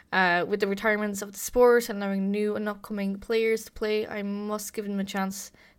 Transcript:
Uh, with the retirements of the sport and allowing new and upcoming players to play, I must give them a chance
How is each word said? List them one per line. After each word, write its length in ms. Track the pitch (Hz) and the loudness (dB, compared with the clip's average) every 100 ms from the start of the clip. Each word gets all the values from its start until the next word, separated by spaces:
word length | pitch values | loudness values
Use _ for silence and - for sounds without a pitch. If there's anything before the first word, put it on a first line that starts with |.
| _ | _
Uh, 320 | 185 185 175 175 | 2 4 2 0
with 140 | 202 | 0
the 60 | 196 | 0
retirements 560 | 196 220 208 214 202 | 0 2 2 0 -4
of 100 | 202 | -8
the 60 | - | -10
sport 500 | - 247 247 240 240 | 0 6 8 8 4
and 140 | 202 | -2
allowing 280 | 196 196 196 | -2 0 0
new 260 | 202 208 208 | 0 0 -2
and 120 | 208 | -4
upcoming 500 | 202 - 208 196 196 | -6 -8 -4 -4 -4
players 460 | - 226 226 220 - | -2 0 2 0 -4
to 60 | |
play, 340 | - 214 214 - | -6 -2 -2 -2
I 160 | 214 | -6
must 500 | 202 202 208 208 - | -6 -6 -4 -6 -6
give 140 | - 202 | -6 -4
them 120 | 202 | -4
a 60 | |
chance 480 | 196 196 190 190 - - - | -2 -2 -4 -6 -12 -20 -20